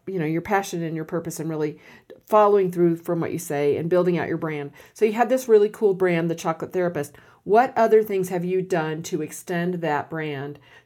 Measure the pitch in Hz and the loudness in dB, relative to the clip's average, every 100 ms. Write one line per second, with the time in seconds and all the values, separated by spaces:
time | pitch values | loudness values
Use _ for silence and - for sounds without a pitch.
0 | - 190 151 160 170 202 196 175 165 160 | -8 -4 -2 -2 0 0 0 -6 -6 -6
1 | 156 170 170 165 160 156 156 156 - - | -4 -6 -6 -8 -6 -4 -4 -6 -16 -20
2 | - - - 214 208 202 185 175 175 165 | -20 -20 0 4 6 6 2 2 2 2
3 | - 170 165 165 - 147 147 139 160 180 | -2 -2 -2 -4 -6 -2 0 0 2 2
4 | 180 175 120 160 165 151 143 - - - | 2 0 -2 -4 -4 -6 -10 -14 -16 0
5 | 220 214 233 254 254 214 208 214 214 180 | 0 2 2 0 6 6 4 2 0 2
6 | 185 175 170 165 180 165 - 185 175 165 | 2 2 0 -2 -4 -4 -4 -2 -2 -2
7 | 143 - - _ - 208 262 247 226 220 | -8 -10 -20 _ 0 2 4 2 4 4
8 | 214 196 180 185 175 185 185 175 156 156 | 4 -2 -2 -4 -2 -2 -2 -2 -2 -6
9 | 165 170 151 - - 175 175 175 165 147 | -6 -6 -6 -10 -6 -4 -2 -2 -2 -2
10 | - 165 151 143 143 143 _ - | -4 -6 -6 -6 -8 -12 _ -20